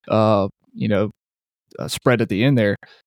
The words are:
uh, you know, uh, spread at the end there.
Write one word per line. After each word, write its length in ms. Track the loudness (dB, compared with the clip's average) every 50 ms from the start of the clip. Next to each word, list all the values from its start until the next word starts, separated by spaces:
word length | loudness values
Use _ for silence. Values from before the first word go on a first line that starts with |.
| _ -2
uh, 380 | 0 2 2 4 2 2 0 -2 -6 _ _ _ _
you 140 | -6 -4 -2
know, 240 | 0 0 0 -2 -6 _ _ _ _ _ _ _ _ _ _ _ -14 -12
uh, 80 | -12 -10
spread 340 | -10 -4 0 0 0 2
at 80 | 0 -2
the 140 | -2 0 0
end 140 | 2 2 2
there. 180 | 2 0 -2 -4 -8 -18 -20 _ _